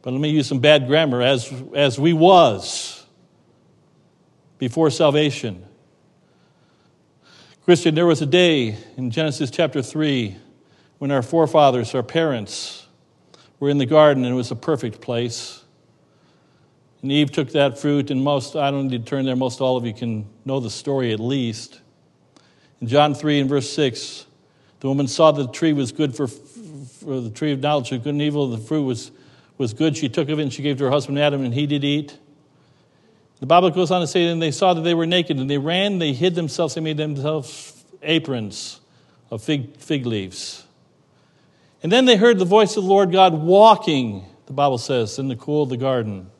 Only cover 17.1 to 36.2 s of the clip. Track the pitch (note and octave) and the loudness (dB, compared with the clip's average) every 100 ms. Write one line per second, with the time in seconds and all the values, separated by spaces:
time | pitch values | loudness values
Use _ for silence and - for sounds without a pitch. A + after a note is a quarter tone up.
17.1 | C#3+ D3 - C3+ D3 C#3 - D3 C#3+ C#3+ | 0 0 -2 -2 0 0 0 -2 0 -2
18.1 | C3 C#3 C#3+ A#2+ D#3+ C#3 C#3 C3+ B2 A2+ | -2 0 -2 -2 -4 -2 -2 -4 -6 -6
19.1 | C#3 C3+ B2+ B2+ A#2 C3 B2+ A#2 A2 A#2+ | -4 -2 -2 -4 -2 -2 0 -4 -6 -6
20.1 | G#2+ G#2 _ - C3+ A2+ - - C#3 B2 | -6 -10 _ -6 -6 -6 -8 -6 -2 -2
21.1 | G#2+ A#2+ C#3 A#2+ A2 - - _ _ _ | -2 -2 -2 -4 -6 -14 -20 _ _ _
22.1 | _ _ _ _ _ _ _ A#2+ C#3+ D3 | _ _ _ _ _ _ _ 0 2 2
23.1 | C#3+ D3+ D3 C3+ C#3+ A#2+ - C#3 A2+ - | 0 -2 0 0 -2 -2 -2 -2 -2 -14
24.1 | - - _ _ _ _ _ C3+ C#3 C3+ | -16 -20 _ _ _ _ _ -4 -2 -2
25.1 | - D#3 D3 C3 - E3 D3 C3+ - D3+ | 4 4 4 -4 -2 0 0 -2 -2 -4
26.1 | B2 C3 - - - G3+ D3 B2 - - | -2 -6 -8 -20 -20 -20 -18 -20 -18 -10
27.1 | C3 A#2 G#2 D3+ C#3 C#3+ D3+ A#2+ B2+ C#3+ | -8 -8 -6 -4 -2 0 -2 -2 -6 -4
28.1 | C#3+ D3 D3 C3+ A2+ A2 D#3 C3+ A#2+ - | -2 -2 -2 -2 -4 -4 -2 -2 -4 -10
29.1 | - _ _ _ _ B2 - D#3 D3 C#3 | -20 _ _ _ _ -6 0 -2 0 -4
30.1 | C#3+ D3 D3+ C#3+ A#2 C#3+ C3+ C#3 D3 A#2+ | -2 -2 -2 -4 -4 -4 -2 0 0 -2
31.1 | C#3 D3 C#3+ C3 B2 D3 D3 C#3+ D3 D3 | 0 0 0 -4 -2 -2 -2 -2 -2 -4
32.1 | - _ _ _ _ _ _ _ _ _ | -16 _ _ _ _ _ _ _ _ _
33.1 | _ _ _ C3+ E3+ F#3 F3+ E3+ F#3 E3 | _ _ _ 4 4 4 0 0 0 0
34.1 | F#3+ E3+ E3 E3 C#3+ F#3+ E3+ E3 E3+ E3 | 0 0 0 -4 0 0 2 0 0 0
35.1 | F3+ E3+ C#3+ C3 C#3+ C#3+ F3 G3+ F#3+ D#3 | 0 -2 -4 -2 -4 -2 -2 -2 -2 -2
36.1 | B2+ | 0